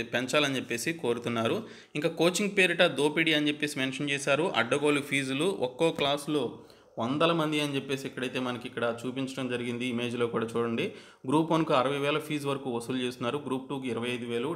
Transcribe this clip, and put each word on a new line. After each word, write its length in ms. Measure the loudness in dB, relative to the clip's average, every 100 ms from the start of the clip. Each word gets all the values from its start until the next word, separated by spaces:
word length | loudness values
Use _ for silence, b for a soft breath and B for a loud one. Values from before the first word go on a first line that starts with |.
పెంచాలని 540 | 0 -2 2 2 2 0
చెప్పేసి 320 | -2 -4 -2
కోరుతున్నారు. 640 | -2 -2 -2 0 0 2 0 -4 B B
ఇంకా 160 | -2 -2
కోచింగ్ 460 | 2 2 2 0 4
పేరిట 280 | 4 6 4
దోపిడీ 400 | 4 2 2 2
అని 140 | 4 2
చెప్పేసి 260 | 0 -2 -2
మెన్షన్ 320 | -4 -2 -2
చేశారు. 360 | -2 2 2 2 2
అడ్డగోలు 460 | 2 2 2 2
ఫీజులు, 460 | 2 0 0 0 0 0
ఒక్కో 280 | -2 0 0
క్లాసులో 500 | 2 0 0 0 0 0 -6 B B B -4
వందల 340 | -2 2 4
మంది 260 | 4 2 0
అని 160 | 0 -2
చెప్పేసి 280 | -2 -4 -6
ఇక్కడైతే 340 | -6 -4 -2
మనకి 260 | -4 -4 -8
ఇక్కడ 180 | -2 -2 -2
చూపించడం 480 | -4 -4 -4 -4 -4
జరిగింది. 380 | -2 -2 -2 -2
ఇమేజ్లో 380 | -2 -2 0 0
కూడా 180 | 0 -2
చూడండి, 400 | 0 0 0 -2 -6 B B
గ్రూప్ 280 | 0 2 4
వన్కు 220 | 2 4
అరవై 260 | 4 2 0
వేల 180 | 0 0
ఫీజు 280 | -2 -2 -2
వరకు 220 | -2 -2
వసూలు 300 | -4 -2 -2
చేస్తున్నారు, 380 | -2 -2 -2 -2
గ్రూప్ 300 | -2 -4 -4
టూకి 180 | -6 -4
ఇరవై 200 | -2 -2
ఐదు 160 | -4 -2
వేలు, 240 | -2 -2